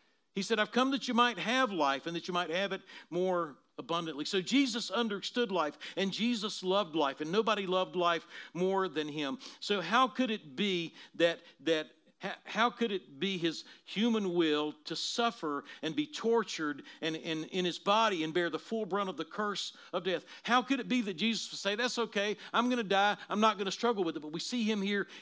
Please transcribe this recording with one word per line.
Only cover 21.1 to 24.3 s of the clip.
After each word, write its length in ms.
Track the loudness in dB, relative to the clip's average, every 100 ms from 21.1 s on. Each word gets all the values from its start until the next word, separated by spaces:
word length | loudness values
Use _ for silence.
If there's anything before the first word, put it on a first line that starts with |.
| 0
Jesus 360 | 0 0 -4
would 80 | -6
say, 160 | -4 -2
"That's 240 | -2 0
okay, 380 | -2 0 -2 -4 -2
I'm 160 | 0 2
gonna 140 | 0
die, 340 | 2 4 4 2 -4
I'm 120 | 2
not 160 | 2 2
gonna 120 | -2
struggle 360 | 0 0 2 0
with 100 | -2
it"? 60 |
But 100 | -6